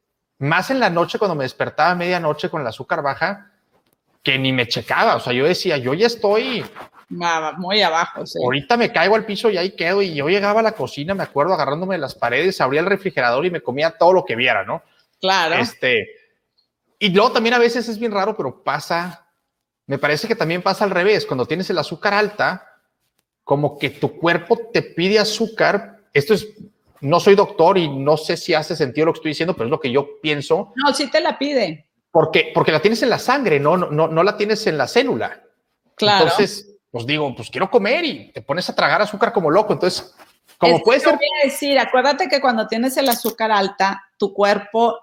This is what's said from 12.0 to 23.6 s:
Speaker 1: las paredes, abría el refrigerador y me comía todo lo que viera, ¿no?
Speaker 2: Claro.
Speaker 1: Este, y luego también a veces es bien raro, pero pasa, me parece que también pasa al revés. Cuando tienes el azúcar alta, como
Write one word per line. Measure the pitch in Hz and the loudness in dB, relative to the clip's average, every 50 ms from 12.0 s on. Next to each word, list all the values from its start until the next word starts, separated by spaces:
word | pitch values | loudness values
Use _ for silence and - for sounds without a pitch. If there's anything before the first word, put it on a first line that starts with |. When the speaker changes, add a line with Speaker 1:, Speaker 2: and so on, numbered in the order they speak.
Speaker 1:
las | 143 131 131 | -6 -6 -6
paredes, | - - 120 120 131 165 190 190 - | -4 -2 0 0 2 0 0 0 0
abría | 151 131 139 143 | 0 0 2 0
el | 175 190 | 0 0
refrigerador | 202 190 - 190 - 147 127 123 120 131 160 | 0 -2 -2 -4 -2 0 0 2 2 2 0
y | 185 | -2
me | 175 156 | -2 -4
comía | - - 123 139 151 165 160 - | -6 -6 -2 -2 -2 -2 0 4
todo | - 175 190 | 4 6 6
lo | 185 - | 4 2
que | - 117 | 0 -2
viera, | 113 123 127 117 101 95 | 0 2 2 2 2 0
¿no? | 104 135 160 - _ _ _ _ _ _ _ | -4 -6 -8 -10 _ _ _ _ _ _ _
Speaker 2:
Claro. | - 185 190 190 170 160 165 | -2 0 2 2 2 0 0
Speaker 1:
Este, | 180 240 233 - - - 127 123 110 95 - - - _ _ _ _ _ _ _ _ _ _ _ _ _ _ _ - | 0 -2 -4 -4 -4 0 0 0 0 -2 -4 -12 -20 _ _ _ _ _ _ _ _ _ _ _ _ _ _ _ -4
y | 208 208 | -2 2
luego | 170 196 214 247 233 | 4 4 4 4 2
también | 262 226 233 247 | 2 0 2 2
a | 240 | 4
veces | 233 233 233 247 220 226 | 2 2 2 -2 -4 -6
es | 226 202 | -6 -6
bien | 233 233 208 | -4 -4 -2
raro, | 202 190 208 214 | -2 -2 -2 -2
pero | - 170 131 - - - | -4 -6 -6 -8 -8 -4
pasa, | 139 135 147 - - 175 170 175 180 165 - _ _ _ _ _ _ _ _ _ _ _ _ _ - | -4 -4 -4 -2 -4 -4 -4 -4 -6 -10 -16 _ _ _ _ _ _ _ _ _ _ _ _ _ -8
me | 135 139 | -4 -2
parece | 139 143 151 151 - 220 | 0 0 0 0 -2 -2
que | 233 | -2
también | - 165 156 170 180 | -2 -2 -2 -2 -2
pasa | 180 190 190 - 220 | -2 -2 0 0 0
al | 196 | 0
revés. | 190 180 175 208 214 170 - | 0 2 2 2 2 2 0
Cuando | - 147 131 127 | -2 -4 -4 -2
tienes | - 160 175 185 - | -2 -4 -4 -4 -4
el | 196 165 | -2 -4
azúcar | 147 - 170 151 - 208 202 | -4 -4 -6 -6 -4 -2 0
alta, | 202 214 202 - - 123 143 180 190 - _ _ _ _ _ _ _ _ _ _ _ _ _ _ _ _ | 0 0 0 0 -2 -2 -2 -2 -4 -10 _ _ _ _ _ _ _ _ _ _ _ _ _ _ _ _
como | - 143 143 | -2 0 0